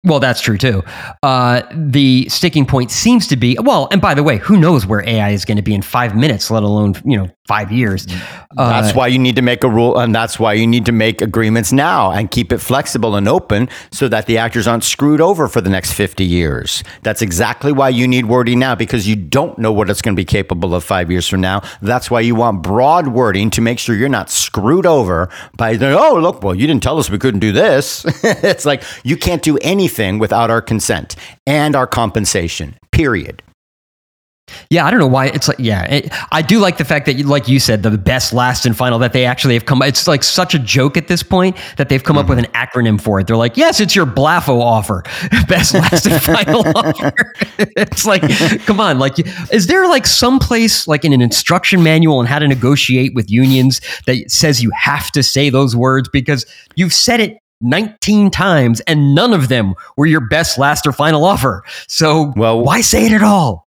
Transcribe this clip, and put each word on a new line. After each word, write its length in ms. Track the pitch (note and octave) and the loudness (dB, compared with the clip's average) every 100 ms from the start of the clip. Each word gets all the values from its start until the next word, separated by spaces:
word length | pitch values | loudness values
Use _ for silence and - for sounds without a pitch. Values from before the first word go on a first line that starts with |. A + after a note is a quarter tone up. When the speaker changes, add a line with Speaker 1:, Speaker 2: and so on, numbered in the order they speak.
Speaker 1:
Well, 160 | F#3 D3 | 2 2
that's 200 | C3 A#2+ | 0 -2
true, 160 | - G#2 | -2 0
too. 280 | C3 G2 - - - - | 0 -2 -6 -14 -18 -4
Uh, 380 | C#3+ C3 B2 B2 - | 0 2 2 0 -2
the 540 | D#3+ D3+ C#3+ C3+ B2+ - | -6 -2 2 4 4 0
sticking 360 | - F3 D#3 | -2 0 0
point 280 | C3 C3+ A#2 | 0 0 -2
seems 340 | - A3+ B3 - | 0 2 2 2
to 100 | C3+ | 0
be, 220 | B2 A#2+ | 0 2
well, 280 | B3 G3+ C3+ | 2 2 2
and 100 | G3 | 0
by 140 | G3+ | 2
the 80 | C#3+ | 2
way, 140 | D3+ A2+ | 2 0
who 200 | - G3+ | 2 4
knows 300 | D#3+ D3+ F#2 | 6 2 2
where 140 | G#2 | -2
A 160 | G2 A2+ | 0 0
I 100 | G#2 | 0
is 140 | G2+ | -2
gonna 180 | - G#2 | -2 -2
be 100 | G2+ | 0
in 80 | G#2 | -4
five 320 | - B2 B2 | -2 -2 0
minutes, 340 | G#2 D3 G#2+ - | 0 0 -2 -2
let 140 | A2+ | 0
alone, 320 | G#2 G#2 G#2 F#2+ | 0 2 0 -2
you 120 | - A2+ | -2 -2
know, 120 | F#2 _ - | -2 _ -4
five 240 | G#2 G2 | -4 -2
years. 340 | A#2 A2+ F#2+ - F2+ - - - | -2 0 -2 -6 -12 -12 -20 -14
Speaker 2:
That's 360 | - B2 A#2 G#2+ | -2 0 2 2
Speaker 1:
Uh, 40 | |
Speaker 2:
why 140 | B2 B2 | 2 2
you 100 | B2+ | 2
need 160 | B2+ | 2
to 80 | B2+ | 2
make 220 | B2 B2 | 0 0
a 40 | B2+ | 0
rule, 300 | A2 A#2 A#2+ | 2 2 2
and 160 | A#2+ | 0
that's 240 | A2+ A2+ - | 0 -2 -2
why 140 | A2 | 0
you 120 | G#2+ | 2
need 220 | A2+ A#2+ A2 | 2 2 2
to 60 | |
make 280 | A2+ A2 A2 | 2 0 0
agreements 520 | A2+ G#2+ A2 A2+ G#2 | -2 0 0 0 0
now 400 | C3+ D#3 F3+ F#2+ | 0 2 0 0
and 180 | F#2 G#2 | -2 -4
keep 220 | - - | -4 -2
it 60 | A2+ | -4
flexible 580 | - C3+ D3 C3 A2+ G2+ | -2 -2 -2 -2 -2 0
and 100 | G2+ | 0
open 420 | F3 - G#2 B2 - - | 0 0 -2 -2 -8 -18
so 160 | - C3+ | -6 -2
that 200 | A2 A2 | -2 0
the 120 | A2+ | -2
actors 300 | A2+ A#2+ A2+ | 0 -2 0
aren't 160 | A#2 | 0
screwed 360 | - - C#3+ D3+ | -2 -2 0 2
over 280 | E3 F#3 C3 | 2 2 0
for 120 | B2+ | 0
the 100 | F#2 | 0
next 220 | F#2 - | -2 -4
fifty 320 | - G2 - | -4 -4 -2
years. 600 | F#2 F2 D#2+ B1+ - - - - | 0 0 0 -4 -6 -10 -12 -8
That's 180 | A2 G#2 | -6 -4
exactly 520 | A2 E2+ A2 A#2+ C#3 | -4 -2 -2 -2 -2
why 160 | C#3 C3+ | 2 2
you 180 | A#2+ B2+ | 2 2
need 200 | B2+ A2+ | 0 0
wording 340 | B2 A#2+ B2 | 0 2 0
now, 160 | C3 A#2+ | 0 -2
because 320 | A2+ B2 G2 | -2 -2 -2
you 80 | G#2+ | -4
don't 420 | D#2+ C3+ E3+ - | -2 -2 -2 -2
know 140 | A2 | -2
what 180 | G#2+ G2 | 0 0
it's 120 | G2+ | -2
gonna 120 | A2+ | -2
be 100 | G2 | -2
capable 480 | F#2 G#2 F#2+ F2+ F2+ | -2 -2 -2 -4 -2
of 120 | F2 | -4
five 260 | - F#2+ E2+ | -2 -2 0
years 160 | F2+ - | -2 -2
from 140 | F#2+ | -2
now. 220 | F#2 G2 - - | -2 -4 -6 -8
That's 300 | G2 B2 - | -4 -4 -2
why 80 | A#2+ | 0
you 160 | A#2 A2+ | 0 2
want 260 | A#2 G2+ | 0 -2
broad 460 | E2+ G#2 C3+ F3 D3 | -2 0 2 2 0
wording 420 | A#2 A#2+ F#2+ G#2+ | 0 0 0 -2
to 100 | A2 | 0
make 200 | A2+ A#2+ | -2 -2
sure 160 | - G#2+ | -2 -2
you're 120 | C3+ | 0
not 220 | A#2+ - | -2 -4
screwed 560 | - - - G2+ F3 F3+ | -6 -4 -2 0 2 2
over 420 | D3+ F#2+ E2+ F2+ - - - | 2 2 -2 -2 -8 -20 -6
by 180 | A#2 | -2
the, 240 | A2+ C3+ D#3+ | 0 0 4
"Oh, 160 | D#4 G#3 | 4 4
look, 240 | E3 - | 0 -2
well, 100 | G2 | -4
you 140 | F#2 C#3+ | -2 0
didn't 160 | C3+ | 0
tell 120 | B2+ D#3 | 0 -2
us 100 | B2 | -2
we 80 | G2 | -2
couldn't 220 | B2+ G2+ | -2 0
do 100 | G#2+ | 0
this." 560 | G2 G#3+ C3 - - - | 2 2 2 -2 -6 -6
<laughs> 120 | - A3+ - - | -2 -2 0 -2
It's 180 | - | -2
like, 200 | D3+ C3+ - - | -2 -4 -6 -10
you 140 | B2 E3+ | -6 -4
can't 260 | - E3+ | -2 -2
do 140 | D#3+ C#3+ | 0 0
anything 340 | D3 G3 F3+ - G2 G#2 | 0 0 -2 -2 -4 -2
without 320 | G#2+ G#2 A#2 | 0 0 0
our 100 | A2+ | -2
consent 560 | - A2 - F#2 - - - - - | -2 -4 -2 -4 -6 -16 -18 -10 -4
and 280 | D3 D3+ | 0 0
our 120 | C#3 B2+ | 0 -2
compensation, 880 | - A2+ A2 G2 G2+ E2+ - D2 - _ | -2 -2 -2 -2 -2 -4 -8 -12 -14 _
period. 500 | - D3 G2+ C2+ - _ _ _ _ _ _ _ _ _ _ _ - - | -2 0 -2 -6 -16 _ _ _ _ _ _ _ _ _ _ _ -20 -2
Speaker 1:
Yeah, 140 | E3 D3+ | 0 2
I 40 | |
don't 100 | A3+ | 2
know 60 | C#3 | 2
why. 200 | C3 C3 | 2 0
It's 220 | A#2+ D3 | -2 -4
like, 80 | - | -2
yeah, 240 | A#2 G2+ | -2 -2
it, 280 | F2+ C#3+ D#3 - - | -2 -4 -4 -12 -4
I 120 | D#3 | -4
do 160 | D#3+ A3+ | 2 2
like 180 | G3 F3 | 2 -2
the 80 | |
fact 220 | D3 D3+ C#3+ | -2 -2 -2
that, 80 | |
you, 100 | C3 | -2
like 240 | C#3+ C#3+ B2 | 0 0 2
you 100 | C3+ | 2
said, 240 | - G#2+ | 2 0
the 80 | G#2+ G#2 | 0 0
best, 360 | F#2 B2+ - | 0 -2 -2
last, 320 | A#2+ B2 B2 B2 | 0 0 0 -2
and 100 | A2 | 0
final, 220 | B2+ A#2 | 0 0
that 120 | A#2+ | 0
they 100 | B2+ | 0
actually 300 | B2 B2+ C#3 | 0 0 0
have 100 | A#2 | 0
come, 160 | - C3 | 0 0
it's 240 | C3+ C3 - | 2 0 0
like 160 | C#3+ | 0
such 320 | - - F3+ | 0 -2 0
a 40 | D#3 | -2
joke 380 | A2+ C3 C#3 E3+ | 0 0 0 -2
at 100 | D3+ | -2
this 140 | F3 | -4
point 340 | - F#3 F#3 F3+ - - | 0 0 0 -2 -12 -6
that 100 | C#3 | -2
they've 160 | C3+ | -2
come 140 | - D3 | 0 0
up 100 | F#2 | 2
with 100 | B2 | 0
Speaker 2:
Mm-hmm. 160 | A#2 | -2
Speaker 1:
an 120 | A#2 B2+ | -4 -4
acronym 320 | B2+ A#2 G#2 | 0 2 2
for 180 | A2 G2 | 0 -2
it. 80 | F#2 | 0
They're 100 | A2+ | 0
like, 200 | A#2+ A#3+ | 0 2
"Yes, 240 | E4 C4+ | 2 2
it's 160 | G#3 G3 | 0 0
your 100 | D3 | 0
blafo 540 | C3 D3 F3 C#3+ A#2+ | 0 2 2 2 2
offer." 420 | A#2+ A2+ F#2+ F#2 - - | 2 0 0 -6 -6 -10
<laughs> 240 | F#3 A#3 - | -2 0 2
Best, 240 | F3 - | 2 2
last, 320 | F#3+ E3 E3+ G3+ | 2 2 2 2
and 140 | E3 | 0
final 400 | - F#3+ G3+ A3+ D#3+ | 0 0 2 2 2
<laughs> 80 | D#3 | 0
offer. 360 | D#3 - C#3+ - - - G#3 - | -2 -2 -4 -4 -6 -6 -10 -4
It's 460 | G#3+ - G#3 - G#3+ | -4 -2 -4 -4 0
like, 160 | F#3+ D3 - D#3+ G#3+ - | 0 0 0 0 0 0
come 120 | G3+ | 0
on, 180 | G#3 C3 | 2 0
like, 160 | C3+ - E3 F#3 F3 | 0 -2 -4 -6 -2
is 160 | A3+ F3 | 0 2
there, 220 | F#4 F#4 | 2 4
like, 180 | C#4+ - | 2 2
some 320 | - B3 C4 | 0 2 2
place, 480 | - A#3 A3+ - - | 2 2 2 0 -2
like, 180 | D3+ | 0
in 80 | D#3+ | 2
an 80 | C3+ | 4
instruction 600 | A#2+ - - F3 - F#3+ | 2 0 0 0 2 2
manual 360 | D#3+ D#3+ D#3+ C3+ | 4 4 4 2
on 80 | A#2+ | 0
how 120 | D3 | 0
to 80 | D3 | 0
negotiate 680 | C3+ B2 C#3+ - B2+ C3 | 2 2 2 2 0 0
with 160 | B2 G2 | -2 0
unions 500 | A2+ C3 C3 C3 B2+ - - - | 2 4 4 2 0 -8 -8 -4
that 240 | B2+ - | -4 -2
says 320 | - D#3+ B2+ | 0 2 2
you 80 | A2+ G2 | 0 -2
have 340 | - C#3+ - | -2 -2 -2
to 100 | D3 | -2
say 260 | B2+ C3+ C#3+ | 0 2 2
those 240 | C3 C3+ | 2 2
words? 340 | A#2 B2+ C3 B2+ | 2 2 0 0
Because 360 | C3+ B2 C3+ - - _ - | -4 -2 -4 -6 -20 _ -4
you've 160 | F3+ | -2
said 240 | - - A#3 | 0 0 0
it 180 | G#3 - _ _ | -2 -6 _ _
nineteen 680 | A#2+ D#3+ G#3+ - - G#3 G3 | -2 0 -2 -6 0 4 4
times 500 | - F#3+ D#3+ A#2+ A#2 - | 2 2 2 2 0 0
and 280 | D#3 C#3+ | 2 4
none 180 | C#3+ A#3+ | 4 4
of 160 | G3 C3 | 2 2
them 260 | B2+ G2 F#2 - - | 0 0 -4 -10 0
were 100 | D3+ | 2
your 140 | D#3 | 2
best, 380 | A#2 D3+ D#3+ - | 0 -2 -2 0
last, 280 | C#3 D3+ D3+ | 0 0 -2
or 60 | |
final 320 | B2 D3+ D#3 | 0 0 2
offer. 400 | F3 G3+ B2+ F#2 - - - | 2 2 -2 -4 -12 -20 -10
So 440 | - D#3 D#3 D3 B2 | -2 2 2 0 0
Speaker 2:
Well, 240 | A2+ A2+ | 0 2
Speaker 1:
why 200 | A#2+ A3+ | 0 0
say 240 | - A3 A3 | 2 2 4
it 60 | |
at 100 | G#3+ | 4
all? 420 | G#3 G3+ C#3+ F2 _ | 4 4 2 -4 _